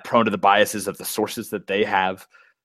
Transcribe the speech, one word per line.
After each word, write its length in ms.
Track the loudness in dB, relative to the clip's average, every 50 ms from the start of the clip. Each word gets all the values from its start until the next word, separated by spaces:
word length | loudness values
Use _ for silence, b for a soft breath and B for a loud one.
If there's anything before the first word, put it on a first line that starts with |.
| -4
prone 220 | 0 2 2 2
to 60 | 2
the 60 | 0
biases 500 | 2 2 4 6 6 4 2 0 -4 -6
of 100 | -6 -8
the 80 | -8 -10
sources 440 | -6 -4 -2 -4 -2 -4 -10 -8 -8
that 160 | -10 -10 -6
they 160 | -4 -2 -2 0
have. 440 | 0 0 0 0 -2 -4 -8 -14 b b b b b b _